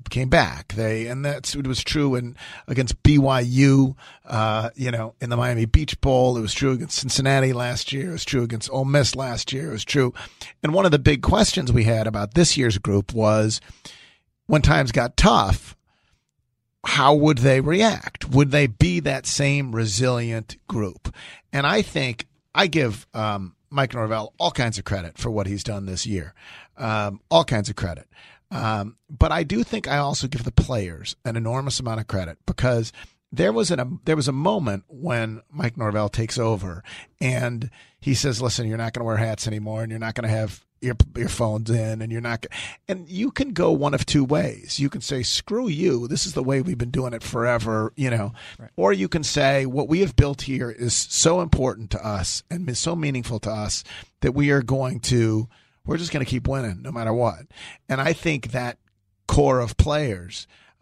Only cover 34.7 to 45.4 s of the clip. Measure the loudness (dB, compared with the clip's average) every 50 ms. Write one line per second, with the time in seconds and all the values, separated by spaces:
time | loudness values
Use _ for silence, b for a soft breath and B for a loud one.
34.7 | -4 -4 -8 _ -16 -8 -6 -4 -2 -2 -2 -4 -6 -10 -16 _ -8 -4 -4 -4
35.7 | -4 -4 -4 -2 -2 0 -2 -2 -2 -2 -4 -4 -2 -2 0 0 0 -2 -4 -8
36.7 | -10 -12 -14 B B B B B B -4 -4 -2 -2 -2 -2 -4 -4 -6 -8 -10
37.7 | b b b b b b -2 -2 0 0 0 -2 -2 -2 -2 -4 -2 -2 -4 -4
38.7 | -4 -4 -6 -6 -6 -6 -4 -2 -2 -2 -2 -2 -4 -6 -6 -6 -6 -6 -6 -6
39.7 | -6 -6 -6 -6 -8 -8 -8 -8 -6 -4 -2 -2 0 0 -2 -4 -6 -12 _ _
40.7 | _ -8 -6 -2 2 2 2 2 2 -4 -4 -4 -2 -2 -2 -2 -2 -2 -2 0
41.7 | 0 0 0 -2 -4 -6 -6 -6 -6 -6 -6 -4 -6 -6 -8 -10 B B B B
42.7 | B B _ -8 -8 -8 -8 -10 -6 -4 -4 -4 -2 -4 -4 -4 -2 0 2 2
43.7 | 2 2 2 0 0 -2 -2 2 2 2 2 4 2 0 0 -2 -4 -8 -10 -8
44.7 | -4 -2 -2 -2 -2 -4 -6 -6 -4 -4 -2 -2 -4 -4